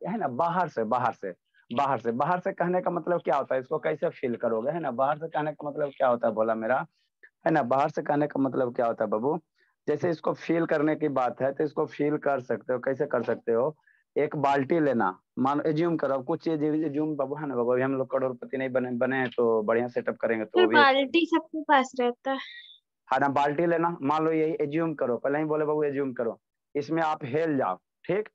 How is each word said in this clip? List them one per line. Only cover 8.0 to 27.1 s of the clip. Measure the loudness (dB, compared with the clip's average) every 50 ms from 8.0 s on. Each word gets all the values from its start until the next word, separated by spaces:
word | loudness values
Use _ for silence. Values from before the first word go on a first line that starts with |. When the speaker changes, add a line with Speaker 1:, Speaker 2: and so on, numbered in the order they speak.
| -2
Speaker 1:
कहने | 0 0 0 0
का | 0 0 0
मतलब | 0 0 2 0 0 0 0
क्या | 0 0
होता | 0 0 0 0
है | 0
बाबू? | 0 0 0 0 -2 -2 -6 _ _ _ _ _ _ _ _ -4
जैसे | -2 0 0 -2
इसको | -2 0 -2 -2 -2
feel | -2 -2 0 0 0 2
करने | 2 2 2 2 2 2
की | 0 0 0
बात | 0 0 0 0 0 0 -2
है, | -2 0
तो | 0 -2
इसको | -2 0 -2 -4
feel | -4 -2 -2 0 0 0
कर | 0 0 0 0 0
सकते | -2 -4 -6 -4 -2 -4 -4
हो। | -2
कैसे | -2 -2 -2 0 -2
कर | 0 0 0 0
सकते | -2 -2 -2 -2 0 0
हो? | 2 2 0 -2 -6 _ _ _ _ _ _ _
एक | -2 -2 0 0
बाल्टी | 0 0 2 2 2 2 2 2 2
लेना, | 2 2 2 2 0 0 -2 -4 _ _ _ -2
मान, | 0 0 0 0 0
assume | 0 0 0 0 0 0
करो, | 0 0 -2 -2 -2
कुछ | -2 -4 -4 -4 -2
चीज | -2 -2 0 0
एज्यूम | 0 0 0 -2 -2 -2 -2 -2 -2 -2
बाबू, | -2 -4 -4 -4
है | -6 -6
ना | -4 -2
बाबू, | 0 2 2 2
अभी | 2 2
हम | 2 0
लोग | -2 -2 -2
करोड़पति | -2 -2 -2 -2 -4 -6 -8 -8 -6
नहीं | -4 -4 -2
बने, | 0 0 0 0
बने | 0 0 0 0 2
हैं | 0 0 0
तो | 0 2 2 4 4 2 2
बढ़िया | 2 2 2 0 0
setup | -2 -4 -4 -4 -4
करेंगे, | -2 -2 0 0 0 -2
तो | 0 2 4
Speaker 2:
फिर | 4
Speaker 1:
भी | 6 8
Speaker 2:
बाल्टी | 8 8 8 6 4 2 2 2 0 2
सबके | 2 0 0 0 -2 -6 -6 2
पास | 4 4 4 4 2 -2 -2
रहता | -2 -2 -2 -4 -6 -6
है। | -6 -6 -6 -12 -16 -18 -20 -20 -20 _ _ _ _ _ _
Speaker 1:
हाँ | -2 0 2
ना, | 2 2
बाल्टी | 2 2 2 2 2 2 2
लेना, | 2 2 2 2 0 -2 -2 -2
मान | 0 0 2 2
लो | 2 2
यही | 2 0 0 0
assume | -2 -2 -2 0 -2 -2 -2 -2
करो, | -2 -2 -2 -2
पहले | -2 -2 -2 0 0
ही | 0
बोले | 0 0 0 0
बाबू | 0 0 0 0
assume | 0 0 -2 -2 -4 -4
करो, | -4 -4 -4 -4 -6 _ _ _ _ _ _ -6
इसमें | -6 -4 -2 -2 -2 0
आप | -2